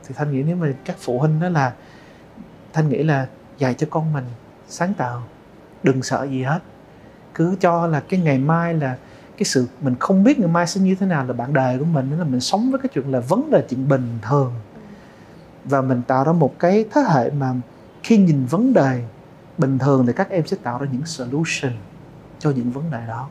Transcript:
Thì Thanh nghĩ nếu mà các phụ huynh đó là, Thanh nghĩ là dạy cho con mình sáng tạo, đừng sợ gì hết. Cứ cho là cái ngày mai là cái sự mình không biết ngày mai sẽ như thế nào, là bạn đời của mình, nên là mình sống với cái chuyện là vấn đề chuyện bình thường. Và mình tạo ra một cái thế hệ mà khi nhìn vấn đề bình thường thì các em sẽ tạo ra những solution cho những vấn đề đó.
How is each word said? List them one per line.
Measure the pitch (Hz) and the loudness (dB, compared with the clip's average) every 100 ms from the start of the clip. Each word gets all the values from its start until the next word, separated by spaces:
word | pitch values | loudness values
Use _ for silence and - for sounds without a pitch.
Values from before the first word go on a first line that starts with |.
| - | -16
Thì | 131 | -6
Thanh | 147 | -2
nghĩ | 135 | 0
nếu | 147 180 | -2 0
mà | 156 131 - | -2 -4 -8
các | 175 | -8
phụ | - 123 | -4 0
huynh | 156 156 | 2 2
đó | 180 | 0
là, | 165 131 - - - - - - - - - - | 2 0 -2 -20 -20 -20 -20 -20 -20 -20 -20 -6
Thanh | 156 156 | -2 0
nghĩ | 131 | 0
là | 156 139 131 - - - | 2 0 -2 -12 -20 -4
dạy | 131 | -2
cho | 123 151 | -2 -2
con | 165 160 | -2 -2
mình | 147 123 117 - - - | -4 -6 -14 -20 -20 -20
sáng | - 175 | -4 -4
tạo, | 202 123 123 117 - - - - - | -2 -4 -6 -12 -18 -20 -20 -20 -2
đừng | 143 131 | 0 0
sợ | 120 131 | -2 -4
gì | 139 131 | -2 -4
hết. | 127 170 - - - - - - - | -2 -2 -4 -20 -20 -20 -20 -20 -16
Cứ | - 165 190 | -2 -2 2
cho | 180 170 170 | 2 2 0
là | 151 | -2
cái | - 185 | -2 0
ngày | 165 131 | 2 2
mai | 139 165 170 | 2 2 0
là | 165 135 127 - - - - | -2 -2 -6 -14 -20 -20 -6
cái | |
sự | 202 135 123 - | 0 0 0 -4
mình | 139 123 | -4 -2
không | - 190 | 2 4
biết | 208 285 | 4 4
ngày | 175 | 2
mai | 170 175 | 2 0
sẽ | 196 | 0
như | 190 185 | 0 2
thế | 196 | 0
nào, | 156 127 | -2 -2
là | |
bạn | 120 123 | -6 0
đời | 143 131 127 | 2 2 0
của | 160 | 0
mình, | 151 131 | 0 0
nên | 156 | -2
là | 165 | -2
mình | 127 | -2
sống | - 202 254 | 0 0 0
với | 262 | 0
cái | 262 | -2
chuyện | 151 135 | -4 -2
là | 131 | -2
vấn | 120 202 311 | 0 -2 2
đề | 202 127 | 2 2
chuyện | 127 135 | -4 0
bình | 135 120 117 | 0 0 -6
thường. | 107 143 127 120 104 - - - - - - - - - - | 0 0 0 -4 -14 -20 -20 -20 -20 -20 -20 -20 -20 -16 -2
Và | 135 | 0
mình | 131 123 123 | 2 -2 2
tạo | 131 | 2
ra | 139 | 4
một | 170 139 - | 4 2 2
cái | 175 202 220 294 | 2 2 2 0
thế | 254 | 2
hệ | 156 135 | 2 2
mà | 143 131 127 123 - - - | -2 -2 -4 -8 -18 -20 -18
khi | - 226 | 2 4
nhìn | 180 143 123 | 6 4 0
vấn | 165 254 | 2 4
đề | 214 135 123 120 - - - - - | 4 4 0 -6 -14 -20 -20 -16 -2
bình | 139 135 | 0 2
thường | 135 135 123 | 2 4 2
thì | |
các | 120 190 | 0 -2
em | 190 151 | -2 -2
sẽ | 190 | -4
tạo | 120 123 | -6 -6
ra | 139 | -6
những | 123 156 | -6 -6
solution | - 123 143 165 - 135 113 - - - - - - | -8 -6 -4 -4 -4 -4 -6 -12 -20 -20 -20 -20 -4
cho | 151 | -2
những | 127 120 | 0 -2
vấn | 131 165 | -4 -6
đề | 123 113 | -6 -8
đó. | 117 139 | -10 -12